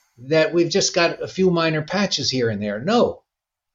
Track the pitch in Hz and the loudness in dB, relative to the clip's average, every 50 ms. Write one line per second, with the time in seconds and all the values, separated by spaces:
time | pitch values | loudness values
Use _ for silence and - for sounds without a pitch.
0 | _ _ _ - 123 131 151 160 156 151 - 170 170 160 165 196 - - - 175 | _ _ _ -16 -6 0 2 2 2 2 2 2 0 2 2 0 0 0 0 2
1 | 170 170 - - - 143 - - 185 185 170 170 165 165 156 156 151 - 180 196 | 0 0 0 -4 -8 -8 -2 0 2 2 2 2 2 0 0 -2 -4 -4 -2 -2
2 | 202 185 - - 135 113 127 131 123 113 107 98 104 104 101 107 123 170 220 240 | -2 -2 -2 -4 -4 -2 -2 0 0 0 0 -2 -4 -4 -4 -4 -2 0 2 2
3 | 202 - - - _ _ _ _ _ _ _ _ _ _ _ | 2 2 0 -4 _ _ _ _ _ _ _ _ _ _ _